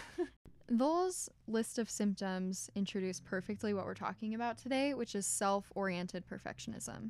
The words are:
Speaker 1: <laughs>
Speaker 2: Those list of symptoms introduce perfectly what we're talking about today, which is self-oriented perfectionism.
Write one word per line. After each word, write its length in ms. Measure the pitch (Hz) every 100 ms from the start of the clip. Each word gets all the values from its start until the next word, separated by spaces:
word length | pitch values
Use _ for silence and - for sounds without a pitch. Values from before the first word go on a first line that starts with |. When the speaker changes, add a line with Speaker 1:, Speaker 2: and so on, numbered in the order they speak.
| - -
Speaker 1:
<laughs> 120 | 349 - - - -
Speaker 2:
Those 580 | 233 277 339 370 - - - -
list 320 | 220 233 -
of 100 | 220
symptoms 800 | - 208 196 196 185 185 190 - 202
introduce 440 | 196 196 185 180
perfectly 540 | - 185 180 208 214
what 120 | 196 185
we're 80 | 190
talking 400 | 208 185 220 220
about 240 | 240 226
today, 340 | 254 262 285
which 220 | 269 233 202
is 100 | 190
self-oriented 1000 | - 196 202 - 202 196 175 180 180 -
perfectionism. 760 | - - - - - - - 220